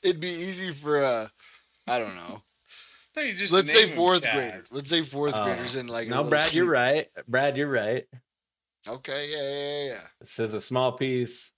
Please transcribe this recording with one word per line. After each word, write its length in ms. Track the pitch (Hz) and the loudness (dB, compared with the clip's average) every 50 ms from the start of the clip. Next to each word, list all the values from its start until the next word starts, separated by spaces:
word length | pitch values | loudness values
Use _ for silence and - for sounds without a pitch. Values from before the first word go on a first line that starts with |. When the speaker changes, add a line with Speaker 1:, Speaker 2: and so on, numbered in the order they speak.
Speaker 1:
It'd 180 | - 185 175 156 | 0 0 -2 0
be 80 | 165 180 | -4 -6
easy 440 | 175 165 175 190 190 190 190 180 | -4 -4 -2 0 0 0 0 -2
for, 300 | 156 139 143 147 147 143 | -8 -6 -2 0 2 2
uh, 240 | 139 131 120 113 110 107 _ _ - - - - _ _ - - _ - | 2 2 0 -2 -4 -8 _ _ -20 -20 -20 -20 _ _ -20 -16 _ -4
I 100 | 123 123 | -2 -2
don't 160 | 110 104 92 | -2 -6 -10
know. 280 | 90 85 87 98 110 _ _ _ _ _ - - - - - - - - _ _ | -12 -14 -14 -16 -16 _ _ _ _ _ -20 -20 -20 -20 -20 -20 -20 -20 _ _
Speaker 2:
No, 60 | 302 | -8
you 100 | 294 254 | -6 -6
just 200 | 196 180 202 190 | -4 -4 0 2
Speaker 1:
Let's 200 | 170 190 185 - | 2 4 6 8
say 80 | - 220 | 8 8
Speaker 2:
name 80 | 220 180 | 6 6
him 60 | 151 | 2
Speaker 1:
fourth 260 | 165 170 180 185 175 | 2 4 4 4 4
Speaker 2:
Chad. 120 | 139 117 110 | 2 0 -2
Speaker 1:
grader. 300 | 104 98 87 92 95 - - | -2 -4 -6 -10 -14 -18 -12
Let's 180 | 123 139 139 - | -10 -2 0 0
say 120 | 170 165 | 0 2
fourth 320 | 156 135 135 143 147 147 139 | -2 -2 -4 -4 -2 -2 -2
Speaker 3:
Oh. 60 | 107 104 | -2 -2
Speaker 1:
graders 300 | 98 98 - - - - | -2 -4 -2 -2 -2 -2
in, 140 | 135 123 120 | -2 -2 -6
like, 180 | 117 117 117 | -6 -6 -4
a 40 | 113 | -2
Speaker 3:
No, 60 | 123 135 | -2 -2
Speaker 1:
little 120 | 151 - | 0 2
Speaker 3:
Brad, 120 | 151 147 | 6 8
Speaker 1:
sleep. 140 | 143 - 170 165 | 8 8 8 8
Speaker 3:
you're 80 | 180 175 | 4 4
right. 380 | 151 123 123 127 143 156 - _ _ - - | 4 2 4 4 2 0 -2 _ _ -20 -8
Brad, 300 | 120 117 127 139 143 131 | -2 0 0 0 0 0
you're 120 | 131 147 143 | -2 -4 -2
right. 340 | 135 113 104 107 120 131 - _ - 127 _ _ _ _ _ _ _ _ _ _ _ _ - | -2 -2 -2 -2 -4 -4 -6 _ -20 -20 _ _ _ _ _ _ _ _ _ _ _ _ -14
Speaker 1:
Okay, 420 | - 117 135 135 135 135 143 147 147 | -14 -14 -12 -10 -8 -6 -6 -6 -6
yeah, 100 | 151 151 | -6 -6
yeah, 60 | 139 139 143 143 143 143 147 147 143 135 | -6 -6 -6 -6 -6 -6 -6 -6 -8 -8
yeah, 60 | 120 | -10
yeah. 60 | 101 90 - _ _ | -12 -16 -20 _ _
Speaker 3:
It 80 | - - | -18 -14
says 260 | - - 113 107 107 | -6 -6 -6 -4 -4
a 60 | 104 | -6
small 320 | - - 127 127 131 127 | -4 -2 -2 0 0 0
piece. 600 | 123 - 139 131 127 123 123 117 - - - - _ | -2 -2 -4 -2 -2 -2 -4 -4 -6 -8 -10 -12 _